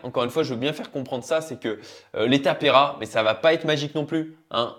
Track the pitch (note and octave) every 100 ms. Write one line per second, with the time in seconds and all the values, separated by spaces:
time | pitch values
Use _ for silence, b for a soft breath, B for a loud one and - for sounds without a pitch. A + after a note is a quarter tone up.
0 | B2 B2+ A#2+ D#3+ C#3 A#2+ C#3 D3+ A3+ C#3+
1 | B2+ B2+ - D#3+ D#3 A#2+ A#2 G#2 B B
2 | B - A#2 D3 C#3 D3+ C3+ C3 C#3 -
3 | A2 A#2 A2 A2 D#3+ D#3+ D3+ D3+ C#3+ D#3
4 | D3 D#3+ D#3+ - - A2+ A#2